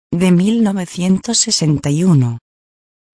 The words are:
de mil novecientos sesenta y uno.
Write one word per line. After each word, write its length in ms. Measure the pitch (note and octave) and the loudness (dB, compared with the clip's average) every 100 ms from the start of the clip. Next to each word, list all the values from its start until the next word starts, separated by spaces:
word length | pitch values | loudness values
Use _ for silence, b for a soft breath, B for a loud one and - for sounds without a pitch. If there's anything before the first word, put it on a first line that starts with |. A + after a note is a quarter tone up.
| _ | _
de 200 | E3+ F#3 | -2 2
mil 300 | F3 G3 A#3 | 2 2 2
novecientos 760 | G#3+ G3 F3 - F3+ F#3+ - A3+ | 0 -2 -6 -4 -2 -2 -2 -4
sesenta 500 | - - D#3 C#3+ C#3+ | -2 -2 0 0 -2
y 160 | D3 | 0
uno. 360 | F#3 D3 B2 A#2 - _ _ _ _ _ _ | 2 2 2 -2 -12 _ _ _ _ _ _